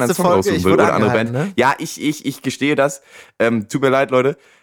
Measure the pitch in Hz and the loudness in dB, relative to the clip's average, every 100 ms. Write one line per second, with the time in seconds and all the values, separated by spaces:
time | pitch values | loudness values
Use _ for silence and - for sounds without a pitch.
0 | 123 180 180 98 196 165 92 - - 78 | 0 0 2 2 0 0 2 2 2 2
1 | 107 113 117 123 196 175 123 - 151 - | 2 0 0 -4 -4 0 0 0 -6 -6
2 | 135 151 139 131 135 - 139 143 139 - | -6 -4 -8 -8 -8 -4 -2 2 0 -2
3 | _ - - - 117 117 101 143 135 135 | _ -20 -12 -2 0 0 -4 -2 2 2
4 | 135 127 131 - _ _ | 2 2 0 -2 _ _